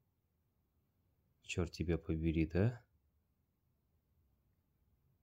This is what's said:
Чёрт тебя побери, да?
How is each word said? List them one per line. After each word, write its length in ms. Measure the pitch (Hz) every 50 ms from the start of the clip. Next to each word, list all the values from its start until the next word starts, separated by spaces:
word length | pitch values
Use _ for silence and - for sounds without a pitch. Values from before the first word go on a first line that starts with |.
| _ _ _ _ _ _ _ _ _ _ _ _ _ _ _ _ _ _ _ _ _ _ _ _ _ _ _ _ _
Чёрт 280 | - - 95 85 80
тебя 260 | - - 85 85 85 80
побери, 480 | - - 82 80 80 82 76 82 80
да? 380 | 78 - 87 101 120 123 - - _ _ _ _ _ _ _ _ _ _ _ _ _ _ _ _ _ _ _ _ _ _ _ _ _ _ _ _ _ _ _ _ _ _ _ _ _ _ _ _ _ _ _ _ _ _ _